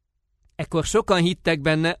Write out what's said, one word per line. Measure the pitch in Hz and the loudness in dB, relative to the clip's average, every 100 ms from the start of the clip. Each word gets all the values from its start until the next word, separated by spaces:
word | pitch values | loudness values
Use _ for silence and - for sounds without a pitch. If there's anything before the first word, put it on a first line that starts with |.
| _ _ _ _ _ | _ _ _ _ _
Ekkor | - 156 165 | -14 -6 -4
sokan | 147 220 220 185 | 0 0 2 2
hittek | 170 180 - 160 | 0 0 -2 0
benne, | 151 156 165 - | 0 0 0 -2